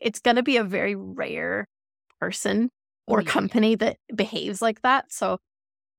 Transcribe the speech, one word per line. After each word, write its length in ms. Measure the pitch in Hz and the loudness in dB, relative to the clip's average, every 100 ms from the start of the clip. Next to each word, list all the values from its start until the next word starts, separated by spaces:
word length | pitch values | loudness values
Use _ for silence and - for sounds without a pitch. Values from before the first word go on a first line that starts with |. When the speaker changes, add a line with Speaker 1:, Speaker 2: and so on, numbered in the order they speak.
Speaker 1:
it's 160 | 226 - | -4 0
gonna 240 | 247 240 | 2 2
be 140 | 247 247 | 4 2
a 60 | |
very 300 | 202 202 196 | 2 -2 -2
rare 760 | 196 190 185 - - 170 196 202 _ _ _ _ - | -4 -8 -8 -6 -4 -4 -4 -6 _ _ _ _ -8
person 500 | 185 - 202 202 240 - _ _ - | -6 -4 0 0 0 -2 _ _ 0
Speaker 2:
Oh, 60 | |
Speaker 1:
or 80 | 220 | 0
Speaker 2:
yeah. 100 | 165 | 2
Speaker 1:
company 420 | - 196 240 220 226 | 0 2 4 4 4
that 200 | 220 - - 226 | 0 -2 -6 -4
behaves 460 | - - 214 196 | -2 -4 -6 -2
like 220 | 226 220 | -2 0
that. 280 | 254 269 - | 2 0 0
So 280 | - 190 185 _ _ _ _ _ | -4 -2 -4 _ _ _ _ _